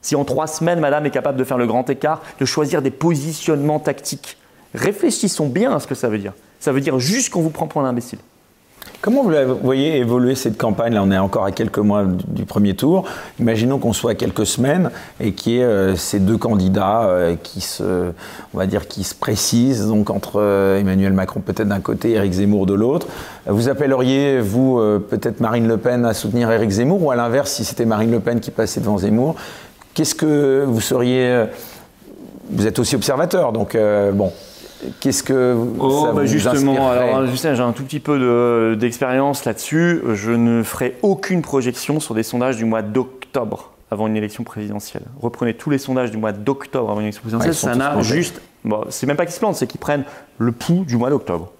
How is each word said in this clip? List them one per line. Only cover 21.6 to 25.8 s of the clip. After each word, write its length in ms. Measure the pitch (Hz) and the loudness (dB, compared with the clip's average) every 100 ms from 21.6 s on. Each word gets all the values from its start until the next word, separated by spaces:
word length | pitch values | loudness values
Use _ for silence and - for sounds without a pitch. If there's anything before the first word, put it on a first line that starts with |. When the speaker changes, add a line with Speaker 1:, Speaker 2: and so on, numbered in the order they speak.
| 104 | 0
Speaker 2:
d'un 140 | 101 | 0
côté, 300 | 90 110 117 | -2 -2 2
Éric 220 | 110 101 | 2 2
Zemmour 320 | 90 101 104 95 | 2 2 2 2
de 80 | |
l'autre. 340 | 101 113 156 - - - - - | 2 2 0 -4 -12 -16 -12 -2
Vous 240 | 101 117 | 0 2
appelleriez, 680 | - 143 135 127 135 143 135 | 0 2 2 2 2 2 2
vous, 400 | 107 110 131 123 | 2 2 4 4
euh, 200 | 107 104 | 4 2
peut-être 420 | 92 113 113 104 | 0 -2 -2 -2
Marine 260 | 117 120 113 | 0 2 2
Le 100 | |
Pen 280 | 113 | 2